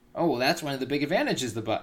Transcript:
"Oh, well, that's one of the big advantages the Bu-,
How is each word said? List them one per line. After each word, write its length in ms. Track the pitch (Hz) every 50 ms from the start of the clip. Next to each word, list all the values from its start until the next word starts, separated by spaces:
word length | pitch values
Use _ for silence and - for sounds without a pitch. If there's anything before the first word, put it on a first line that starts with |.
| _ _ -
"Oh, 100 | - 170
well, 120 | 165 131 120
that's 240 | 127 143 170 -
one 120 | 160 143 135
of 60 | 127
the 60 | 131
big 160 | 117 143 143 147
advantages 500 | 143 180 240 294 269 185 - 127 113 101
the 80 | 113
Bu-, 140 | 107 110 104 -